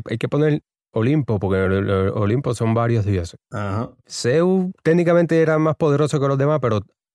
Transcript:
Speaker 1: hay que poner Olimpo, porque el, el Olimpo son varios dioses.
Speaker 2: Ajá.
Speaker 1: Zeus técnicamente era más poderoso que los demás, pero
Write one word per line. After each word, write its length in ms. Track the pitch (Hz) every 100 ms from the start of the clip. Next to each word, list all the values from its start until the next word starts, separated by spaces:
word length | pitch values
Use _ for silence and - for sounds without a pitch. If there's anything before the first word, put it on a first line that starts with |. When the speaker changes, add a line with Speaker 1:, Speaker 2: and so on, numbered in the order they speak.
Speaker 1:
hay 140 | - 117
que 100 | 123
poner 320 | 143 151 151 _ _ _
Olimpo, 460 | - 117 156 123 104
porque 240 | 95 95
el, 80 | 95 95 101
el 200 | 98 95
Olimpo 420 | 107 104 123 139
son 220 | 120 113
varios 320 | 113 117 117 101
dioses. 340 | 95 87 - _
Speaker 2:
Ajá. 420 | 104 101 101 120 - -
Speaker 1:
Zeus 640 | - 117 151 180 190 185 -
técnicamente 580 | 160 170 175 175 170 165
era 180 | 160 156
más 160 | 160 151
poderoso 440 | 160 143 151 151
que 80 | 139
los 80 | 135
demás, 220 | 143 151
pero 220 | 127 107 - _ _